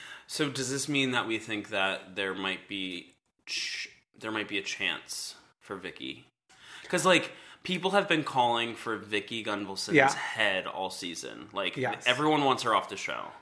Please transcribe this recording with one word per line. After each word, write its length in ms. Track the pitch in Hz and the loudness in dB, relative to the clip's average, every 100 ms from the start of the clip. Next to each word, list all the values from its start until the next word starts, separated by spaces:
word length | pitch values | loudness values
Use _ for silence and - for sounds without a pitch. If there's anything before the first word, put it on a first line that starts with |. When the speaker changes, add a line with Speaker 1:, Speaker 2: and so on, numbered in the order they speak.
| - - - | -16 -16 -8
Speaker 1:
So 220 | - 147 | -2 0
does 220 | 127 127 | 0 -2
this 180 | 135 135 | -2 0
mean 220 | 143 131 | 2 4
that 160 | 123 107 | 2 0
we 100 | 110 | -2
think 300 | 110 107 98 | -2 -4 -2
that 480 | 101 95 95 92 95 | 0 2 0 -6 -4
there 180 | 98 | -2
might 320 | 95 95 90 - | 0 -2 -2 -6
be 460 | 101 92 87 - _ _ _ - | -6 -4 -6 -12 _ _ _ -8
ch-, 420 | - - - - - _ - | -6 -4 -6 -10 -14 _ -10
there 120 | 110 | -4
might 160 | 110 98 | -4 -2
be 80 | 101 | -4
a 40 | |
chance 720 | - - 92 78 - - - - _ _ | -4 -2 -2 -2 -6 -8 -8 -12 _ _
for 160 | - 98 | -12 -10
Vicky? 480 | 90 - 64 - - _ _ - - - - | -8 -10 -10 -10 -18 _ _ -20 -20 -18 -2
'Cause, 160 | - | 2
like, 280 | 170 165 - - - - | 6 6 4 -10 -20 -12
people 260 | - 180 185 | -4 -2 2
have 180 | 196 - | 2 4
been 160 | 160 | 2
calling 500 | 139 135 123 117 117 | 2 2 4 2 0
for 220 | 110 117 104 | -4 -4 -4
Vicky 480 | 104 104 - 117 | -2 -2 -2 -6
Gunvalson's 500 | 107 104 98 98 - 151 | -4 -4 -4 -6 4 6
Speaker 2:
Yeah. 160 | 135 | 6
Speaker 1:
head 520 | - - - 104 95 90 | 4 -4 2 2 2 -2
all 220 | - 95 | -4 -6
season. 580 | - 90 82 62 55 - | -4 -8 -6 -10 -12 -8
Like, 240 | 101 92 135 | -2 -2 0
Speaker 2:
Yes. 260 | 123 117 123 | -2 0 2
Speaker 1:
everyone 380 | 127 156 151 | 4 4 6
wants 180 | 139 123 | 4 4
her 120 | 123 | 4
off 140 | 101 - | 4 2
the 80 | 95 | -6
show. 300 | - 60 50 - | -4 -6 -6 -12